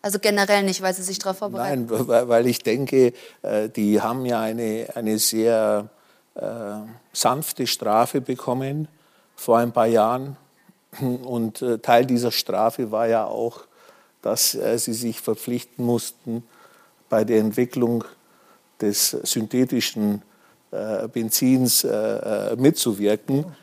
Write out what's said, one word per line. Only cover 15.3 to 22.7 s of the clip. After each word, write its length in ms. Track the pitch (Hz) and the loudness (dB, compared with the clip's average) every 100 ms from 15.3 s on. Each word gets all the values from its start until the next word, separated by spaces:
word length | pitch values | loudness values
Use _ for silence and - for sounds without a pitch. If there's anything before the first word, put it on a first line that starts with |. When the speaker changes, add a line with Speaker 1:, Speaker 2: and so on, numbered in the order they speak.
| 107 - 120 - - 120 | -6 -4 -6 -6 -6 0
Speaker 2:
mussten, 580 | 120 - - - 117 120 _ - _ _ _ _ | 0 -2 -12 -8 -8 -8 _ -20 _ _ _ _
bei 140 | 110 | 0
der 160 | 107 110 | 4 2
Entwicklung 640 | 107 104 123 - 117 117 107 - _ _ _ _ _ _ | 2 0 -2 0 0 0 -4 -18 _ _ _ _ _ _
des 320 | 104 101 - | -2 0 -2
synthetischen, 1120 | 123 - - 110 127 131 123 - - 104 101 - _ _ _ _ | -2 -4 -4 -2 0 0 0 -2 -2 -2 -2 -8 _ _ _ _
äh, 360 | - 107 104 113 | -8 -4 -4 -4
Benzins, 760 | 120 113 - 127 131 127 - | -6 -2 0 2 4 4 2
äh, 60 | - | 0
äh, 680 | 107 110 107 - 104 101 113 | 0 -2 -4 -4 -4 -2 4
mitzuwirken. 880 | 139 | 4